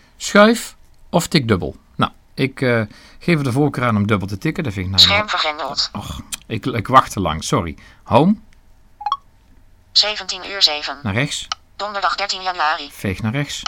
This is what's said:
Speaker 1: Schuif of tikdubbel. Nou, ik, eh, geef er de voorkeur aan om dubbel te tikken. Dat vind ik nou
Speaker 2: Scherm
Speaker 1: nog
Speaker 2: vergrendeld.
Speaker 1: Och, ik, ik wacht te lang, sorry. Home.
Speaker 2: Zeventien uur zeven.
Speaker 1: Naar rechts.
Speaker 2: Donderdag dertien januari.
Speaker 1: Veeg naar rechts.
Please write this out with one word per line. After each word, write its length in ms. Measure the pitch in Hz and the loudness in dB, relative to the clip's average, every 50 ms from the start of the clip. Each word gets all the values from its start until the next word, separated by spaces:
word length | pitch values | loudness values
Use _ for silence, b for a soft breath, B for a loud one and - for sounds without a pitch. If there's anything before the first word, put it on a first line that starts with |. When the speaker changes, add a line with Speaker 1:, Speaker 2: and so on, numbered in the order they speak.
| _ _ _ | _ _ _
Speaker 1:
Schuif 580 | - - - - 202 208 220 240 240 - - - - - - - - - - | -12 -6 4 6 8 8 8 6 2 -2 -8 -14 -20 -20 -20 -20 -20 -10 -2
of 180 | - 175 - | 0 0 2
tikdubbel. 480 | - - 160 123 113 107 87 78 67 - - _ _ _ | 2 2 2 4 4 2 2 0 -4 -8 -10 _ _ _
Nou, 160 | - 123 - - - _ _ - | -2 -2 -2 -2 -10 _ _ -4
ik, 280 | - 135 131 - - | -2 -2 -2 -2 -2
eh, 200 | 135 123 120 113 107 104 B B B B B B | 0 2 2 2 0 -4 B B B B B B
geef 180 | - - 170 | 0 0 0
er 60 | 151 139 | 2 2
de 80 | 135 | 0
voorkeur 320 | 110 139 151 143 - 127 123 | 2 2 2 2 0 0 0
aan 100 | 120 110 | 2 2
om 120 | 101 101 | 2 2
dubbel 200 | 104 113 95 98 | 2 2 0 0
te 100 | 98 104 | -4 -6
tikken. 260 | 95 - 156 156 - 165 | -4 -4 -4 -4 -2 -4
Dat 100 | 123 92 | -4 -4
vind 120 | 101 90 | -4 -4
ik 60 | 92 | 0
nou 120 | 98 95 - | 4 4 4
Speaker 2:
Scherm 180 | - 202 208 | 6 4 2
Speaker 1:
nog 80 | 214 214 | 0 -2
Speaker 2:
vergrendeld. 600 | 185 175 160 156 147 151 156 131 - - - - - | -4 -4 -2 -4 -4 -6 -8 -6 -4 -4 -6 -6 -6
Speaker 1:
Och, 260 | - - - - - - - - - - | -10 -10 -10 -12 -12 -12 -12 -14 -14 -8
ik, 180 | - 110 107 - | -8 -8 -4 -4
ik 220 | 131 127 117 98 | -4 -4 -4 0
wacht 240 | - 123 131 - - | 4 6 4 4 4
te 80 | - 107 | 0 -2
lang, 240 | 92 80 78 82 - | -2 0 -2 -2 -2
sorry. 340 | - 156 123 87 82 73 b b b b b b | 0 0 0 0 -2 -6 b b b b b b
Home. 320 | - 104 120 151 190 214 - - - - - _ - - - - _ - _ 831 831 - - _ _ _ _ _ _ - _ - _ - _ _ _ | 2 4 6 6 6 4 0 -4 -12 -20 -20 _ -20 -20 -20 -20 _ -20 _ -6 -6 -6 -6 _ _ _ _ _ _ -20 _ -20 _ -20 _ _ _
Speaker 2:
Zeventien 580 | - - - 208 214 202 190 185 190 185 170 190 | -2 -2 -2 -2 -4 -6 -10 -10 -12 -10 -10 -10
uur 100 | 196 196 | -2 -2
zeven. 380 | 180 160 151 147 151 - - - - | 0 0 0 -2 -6 -8 -10 -6 -4
Speaker 1:
Naar 100 | 104 95 | -2 0
rechts. 340 | 113 143 143 - - - - - - _ _ _ | 0 -2 -2 -4 -10 -10 -10 -12 -12 _ _ _
Speaker 2:
Donderdag 400 | - 196 208 208 196 190 170 - | -8 -8 -6 -4 -2 -2 -2 -2
dertien 260 | - 196 202 190 190 | -2 -4 -4 -6 -4
januari. 480 | 185 185 180 180 156 151 160 165 147 143 | -4 -4 -2 0 0 0 0 -2 -6 -12
Speaker 1:
Veeg 300 | - - - 104 92 - | -12 -6 -4 -4 -4 -2
naar 100 | 110 107 | -4 -4
rechts. 300 | 113 143 143 143 - - - | -2 -4 -4 -6 -8 -10 -10